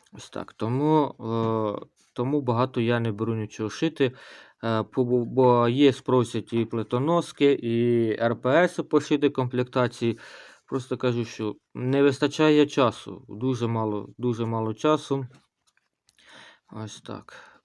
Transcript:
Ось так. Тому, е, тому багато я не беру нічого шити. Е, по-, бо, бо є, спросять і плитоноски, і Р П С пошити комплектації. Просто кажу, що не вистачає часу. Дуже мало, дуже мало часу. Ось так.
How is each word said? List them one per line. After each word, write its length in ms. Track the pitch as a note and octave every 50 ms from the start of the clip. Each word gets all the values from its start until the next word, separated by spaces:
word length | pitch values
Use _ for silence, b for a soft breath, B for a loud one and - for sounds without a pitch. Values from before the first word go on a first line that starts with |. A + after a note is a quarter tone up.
| B B B
Ось 180 | - - -
так. 220 | - G2 - - -
Тому, 520 | - A2 A2+ B2 C3+ D3 D#3 D#3 D#3 C#3+
е, 840 | B2+ - - A2+ A2+ A2+ A2+ A2+ A2+ A2+ A2 A2 G#2 G2+ - - - _ _ _ _ -
тому 280 | - B2 C3 D3 D3
багато 400 | C3+ B2 A#2 A#2 B2+ B2+ - B2+
я 200 | A2+ A#2 A#2+ A#2
не 120 | A#2 A2+ G2+
беру 220 | G2+ A2+ A2+ A2+
нічого 360 | A2 G#2+ G#2 - - A2 G#2
шити. 420 | - - E3 E3 D3+ - C#3 B2 B2+ B B B B B B B B B -
Е, 180 | A2+ A2+ A2 G#2
по-, 220 | - - C3+ B2
бо, 200 | A#2+ B2 B2 A#2+
бо 440 | A#2+ A#2+ C3 B2+ B2 B2 A#2+ A#2+ A#2+
є, 240 | B2 C#3 D3 C3+ B2
спросять 600 | - - - B2+ B2+ A#2 A#2 - A2 G#2+ - A#2
і 120 | A#2 A2+
плитоноски, 880 | A2+ A#2+ A2+ G#2 - B2 B2 C3+ D#3+ E3+ E3+ - - - - C#3+ C#3+ C#3
і 580 | - - A#2 A#2 A#2 A#2+ A#2+ A#2+ A#2 A#2 A2 G#2 -
Р 160 | A#2 A#2 A#2 A#2
П 280 | - B2+ C#3 E3 F3+ F3
С 140 | - - D#3+
пошити 480 | - - D3 C3+ - D#3 C#3+ D3 C#3+
комплектації. 880 | C#3+ C3+ B2+ B2 - B2 B2 B2 - C3 B2 A#2 - - A#2 A#2 A2+ B B B B B B B B B B -
Просто 280 | - C3 B2+ - B2+
кажу, 280 | B2 - B2 A#2+ A#2+ A2+
що 320 | - - - A2 G#2+ - - _ _ -
не 280 | A#2 B2 B2+ C3+ C#3 C#3
вистачає 640 | C#3+ C3 - D3 C#3+ D3 - D#3 D#3 D3+ D3+ D3
часу. 580 | D3 - D3+ C3 A2+ G#2+ - - G#2+ F#2 - - -
Дуже 380 | G2+ G#2+ B2 C3 B2+ A#2 A#2+
мало, 420 | A2+ A2+ A2+ A2 G#2+ G#2 G#2 G#2+ G#2+ - -
дуже 280 | A#2+ B2 A#2 A#2 A#2
мало 280 | A2+ A2+ A2+ A2+ A2 A2
часу. 520 | - - D3+ D#3 D3 - - C#3 C#3 C3 - - _ _ _ _ _ _ _ _ _ _ _ _ _ _ _ _ B B B B B B B B B B _ -
Ось 280 | A2 A2 G#2 - -
так. 340 | - - G#2+ G2+ - - - - B B B B